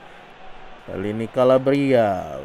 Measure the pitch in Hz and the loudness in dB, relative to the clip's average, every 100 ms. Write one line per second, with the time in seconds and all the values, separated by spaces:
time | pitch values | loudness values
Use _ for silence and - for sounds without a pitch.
0 | - - - - - - - - - 92 | -12 -20 -20 -20 -18 -18 -18 -18 -12 -6
1 | 101 110 110 131 127 131 135 143 139 123 | -6 -6 -4 2 4 4 4 0 2 2
2 | 104 92 80 67 | 2 0 -6 -12